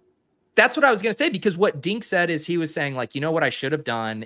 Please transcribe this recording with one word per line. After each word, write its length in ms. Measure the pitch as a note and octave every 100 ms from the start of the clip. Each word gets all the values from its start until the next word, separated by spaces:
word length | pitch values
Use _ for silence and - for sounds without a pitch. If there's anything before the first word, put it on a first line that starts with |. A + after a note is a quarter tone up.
| _ _ _ _ _ -
That's 200 | B3 C#4
what 80 |
I 80 | C#4
was 100 | G#3+
gonna 120 | A3
say, 160 | G#3 D#4+
because 260 | F#3+ G#3 E3+
what 240 | G3 D3
Dink 240 | E3+ A3+
said 260 | - F#3 F3
is 160 | D#3 D#3
he 120 | F3
was 140 | D#3+
saying, 220 | D#3+ C#3+
like, 200 | C3 A#2
"You 60 | C3+
know 120 | D3+
what 100 | E3
I 80 | C#3
should 220 | - C3+
have 100 | D3+
done 400 | C3 A#2 A2 A2